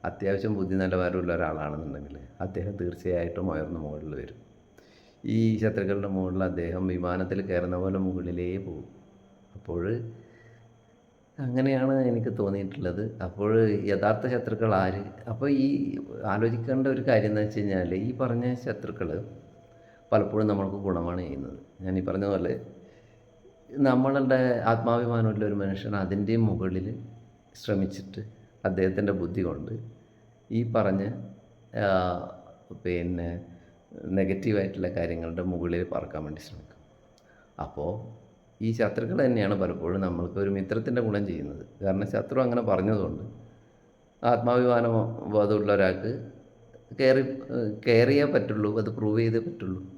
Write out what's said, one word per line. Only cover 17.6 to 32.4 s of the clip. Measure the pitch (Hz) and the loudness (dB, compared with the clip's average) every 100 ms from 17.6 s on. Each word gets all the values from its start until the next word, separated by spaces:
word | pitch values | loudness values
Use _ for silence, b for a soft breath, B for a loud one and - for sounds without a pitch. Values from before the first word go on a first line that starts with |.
| 101 95 87 92 | 0 0 0 0
ഈ | 113 127 | -2 -2
പറഞ്ഞ | 127 117 123 123 | 0 0 0 -2
ശത്രുക്കൾ | 139 104 147 - 85 82 107 - - - - B B B - | -4 -6 -8 -6 -4 -4 -6 -14 -20 -20 -20 B B B 0
പലപ്പോഴും | 110 98 107 107 | 2 2 2 2
നമ്മൾക്ക് | 98 95 101 | 2 -2 -2
ഗുണമാണ് | 98 85 85 87 | -2 0 -2 -4
ചെയ്യുന്നത്. | 85 67 67 - - - | -6 -8 -10 -12 -20 -8
ഞാൻ | 92 92 | -2 -2
ഈ | 92 | 0
പറഞ്ഞ | 95 101 | 0 2
പോലെ | 95 85 67 - - B B B B B - - _ - 135 | 2 0 -2 -6 -20 B B B B B -20 -20 _ -12 2
നമ്മളുടെ | 135 123 135 139 131 131 127 120 110 | 4 6 4 2 4 4 4 2 4
ആത്മാഭിമാനമുള്ള | 113 117 117 120 117 110 104 107 | 2 4 2 2 2 2 2 0
ഒരു | 101 | 0
മനുഷ്യൻ | 98 98 110 101 | -2 -2 -4 -2
അതിൻ്റെയും | 92 98 101 113 110 | 0 0 2 4 4
മുകളിൽ | 90 92 92 98 117 - - - _ _ - | 2 0 -2 -4 -8 -12 -18 -20 _ _ -10
ശ്രമിച്ചിട്ട് | - 98 95 - - - 107 B B B 95 | -2 0 0 -4 -12 -12 -12 B B B -2
അദ്ദേഹത്തിൻ്റെ | 92 92 92 101 | 2 2 2 0
ബുദ്ധി | 95 87 98 | 0 -2 -2
കൊണ്ട് | 85 71 - 113 - - b b b _ _ 113 | -2 -4 -8 -10 -10 -18 b b b _ _ -2
ഈ | 117 113 | 2 2
പറഞ്ഞ, | 101 98 104 127 - - - - - 113 | 2 2 -2 -6 -12 -16 -20 -20 -10 -2
ആ, | 101 92 92 87 - - | 2 4 2 -2 -6 -14